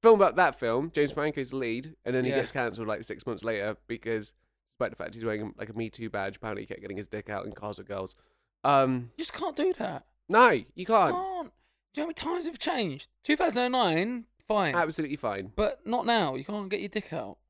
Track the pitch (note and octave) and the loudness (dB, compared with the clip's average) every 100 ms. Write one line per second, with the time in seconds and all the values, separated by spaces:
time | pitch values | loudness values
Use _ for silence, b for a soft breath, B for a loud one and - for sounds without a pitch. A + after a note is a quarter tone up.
0 | A3+ A3 F#3+ C3 E3+ - A#2+ A#2 D#3+ D#3 | 10 10 8 6 2 2 0 0 0 2
1 | D3 - D3+ D3 B2+ C3+ B2 A#2 D3+ - | 2 2 -2 -2 -6 -4 -2 -4 -6 -12
2 | - B2+ B2+ C#3 B2 C#3 A#2+ G2+ A2 G#2+ | -2 0 2 0 -2 -2 -4 -4 -4 -4
3 | A2 - - G#2 A2 A2 G#2 G#2+ _ A#2 | -6 -8 -6 -6 -4 -2 -2 -6 _ -8
4 | A2+ A2 G#2 _ _ _ _ _ B2 A2+ | -4 -4 -4 _ _ _ _ _ -4 -4
5 | - A2+ A2+ G#2+ G#2+ - G#2 A2 A2+ - | -12 -6 -4 -4 -6 -10 -10 -8 -8 -8
6 | A2+ G#2 G2 G2 A2 G#2 G#2 - G2+ F#2 | -8 -4 -6 -6 -10 -8 -10 -12 -10 -10
7 | G2+ G#2+ G#2 G2+ G2+ - G#2 G2+ F#2+ G2 | -8 -10 -8 -8 -8 -10 -10 -10 -10 -8
8 | F#2+ - _ _ _ _ C3 C#3 C3+ B2+ | -8 -12 _ _ _ _ 4 4 4 0
9 | A#2+ - E4 - F4 D4 F4+ F4+ G#3 C#3+ | -6 -10 -10 -6 -6 0 -2 0 -6 -8
10 | _ _ _ G3+ A#3+ C#3+ - - F3+ A3 | _ _ _ 8 8 6 -2 -12 2 4
11 | E3 F4+ F#4+ F#4 D4 _ _ _ _ - | 4 2 -4 -6 -10 _ _ _ _ -8
12 | D#4+ D#4+ C#4 F4 E4 D#4+ - D#4 G3 C#3 | -6 -6 -4 -4 -6 -6 -4 -2 -2 -4
13 | - _ - D4+ F#4 A3+ B3 B3+ G#3 D#3+ | -12 _ -2 0 2 2 0 4 4 4
14 | G3+ B3 A3+ _ _ G#3+ F3 F3 D#3+ D#3 | 0 -4 -10 _ _ 2 2 2 0 0
15 | D3+ D3 A#2 G2 F#2+ - G#3 - - B3 | -4 -2 -4 -4 -6 0 -2 -2 -4 -2
16 | A3+ A#3 E3 C3 C#3+ G#3 G3 G3+ G3+ G#3+ | 2 2 2 -2 -6 -8 -4 -6 -4 -6
17 | - D3 G2+ - _ | -6 -8 -8 -12 _